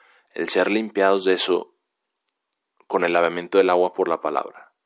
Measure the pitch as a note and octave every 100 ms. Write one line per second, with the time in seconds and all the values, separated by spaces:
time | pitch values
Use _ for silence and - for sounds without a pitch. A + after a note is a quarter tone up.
0 | _ _ _ - D#2+ F#2+ F#2 G#2+ A2 G2
1 | G2 G2 F#2 F2+ - F2 - _ _ _
2 | _ _ _ _ _ _ _ _ - F#2+
3 | E2+ F2 E2+ F2 F2 G2 F#2 F2+ F2+ -
4 | F2+ D#2+ D2+ C#2+ - - - _